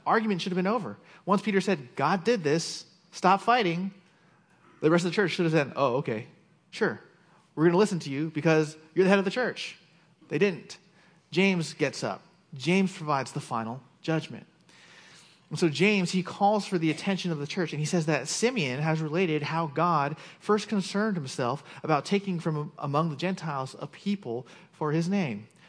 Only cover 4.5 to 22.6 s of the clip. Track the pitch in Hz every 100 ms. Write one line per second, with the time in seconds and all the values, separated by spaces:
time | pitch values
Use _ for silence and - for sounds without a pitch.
4.5 | _ _ _ 156 170 175 170 180 - 165
5.5 | 156 131 - 135 123 139 110 117 - _
6.5 | _ _ - 196 107 - _ _ _ _
7.5 | - 165 175 208 180 143 135 160 156 160
8.5 | 156 151 - - - 185 202 190 254 220
9.5 | - - - _ _ _ _ - 147 196
10.5 | 151 - - _ _ _ _ _ 147 196
11.5 | 180 156 - 143 - 113 92 - _ _
12.5 | 139 131 185 190 - 151 139 120 147 -
13.5 | 117 110 127 - _ - 160 156 110 -
14.5 | _ _ - - - - - - _ _
15.5 | 156 175 139 202 202 175 185 180 - 202
16.5 | 214 196 180 160 151 196 190 180 151 143
17.5 | - 160 147 151 180 156 147 131 - 226
18.5 | 262 135 131 156 156 156 160 185 151 143
19.5 | 165 160 135 175 160 139 156 - - -
20.5 | 208 - 214 175 196 220 180 131 - 123
21.5 | 139 - - 156 151 - 196 196 170 165
22.5 | 151